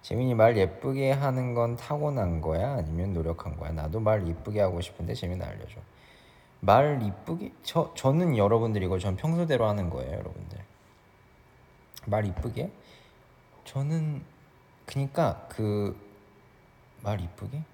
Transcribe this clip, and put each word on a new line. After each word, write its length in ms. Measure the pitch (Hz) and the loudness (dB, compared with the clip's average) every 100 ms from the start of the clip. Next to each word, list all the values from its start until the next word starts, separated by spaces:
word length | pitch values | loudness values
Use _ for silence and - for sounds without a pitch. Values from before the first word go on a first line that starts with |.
재민이 340 | - 107 127 120 | -4 0 0 8
말 220 | 113 113 | 8 8
예쁘게 540 | 92 - 131 135 135 | 2 2 -4 0 0
하는 420 | 139 139 127 127 | 2 2 0 0
건 240 | 120 117 120 | 0 0 -2
타고난 640 | - 147 147 135 92 82 | -4 -2 0 0 0 0
거야? 320 | 78 80 120 | 0 0 0
아니면 400 | 135 78 80 95 | -2 -2 -2 -2
노력한 440 | 87 82 82 - 80 | -2 -2 -4 -8 -8
거야? 140 | 80 | -6
나도 280 | 80 78 107 | -6 -4 -2
말 280 | 107 110 87 | 2 2 0
이쁘게 320 | 82 - 104 | -4 -4 0
하고 220 | 98 87 | 2 0
싶은데 320 | 90 - 87 | -6 -8 -8
재민아 320 | - 87 90 90 | -6 -6 -6 -6
알려줘. 340 | 50 - - - - - - - - - - | -10 -14 -16 -20 -20 -20 -20 -20 -20 -20 -4
말 420 | 101 110 147 143 | 6 6 6 2
이쁘게? 520 | 107 98 - 170 202 - | -2 -4 -8 -8 -8 -12
저, 300 | - 165 - - | -4 0 -2 0
저는 420 | 135 156 180 123 | 2 4 4 4
여러분들 460 | 101 113 113 107 | 6 6 4 0
이거 160 | 92 92 | 0 0
전 160 | 95 95 | 0 -2
평소대로 500 | 156 165 170 131 110 | 0 0 2 2 2
하는 220 | 104 90 | 2 -2
거예요, 220 | - - | -4 -6
여러분들. 480 | 101 95 - 87 - 95 - - - _ - _ _ - - - - _ - - | -6 -8 -12 -12 -14 -16 -20 -20 -20 _ -20 _ _ -20 -20 -20 -20 _ -16 -2
말 180 | 104 104 | 0 0
이쁘게? 460 | 90 - 113 170 - - - - - - - - - | -2 -6 -4 -8 -10 -20 -20 -20 -20 -20 -20 -20 -20
저는 600 | - 135 139 165 156 143 - - - - - - - | -10 -4 -2 0 -2 -4 -10 -20 -20 -20 -20 -20 -8
그니까 600 | - 139 - 143 - - | -4 -2 2 2 0 -10
그 640 | - 107 104 101 - - - - - - - - - - - | -4 0 0 -2 -4 -14 -20 -20 -20 -20 -20 -20 -20 -20 -10
말 160 | 101 104 | -4 -4
이쁘게? 440 | 87 - 101 139 156 | -4 -10 -10 -10 -10